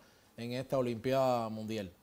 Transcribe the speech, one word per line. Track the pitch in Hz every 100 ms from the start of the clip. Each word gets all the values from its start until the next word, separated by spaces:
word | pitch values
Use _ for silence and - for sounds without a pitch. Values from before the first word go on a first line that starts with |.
| - - _ -
en | 120
esta | 123 131 139
Olimpiada | 123 117 131 131 131 123 113
Mundial. | 110 110 110 95 -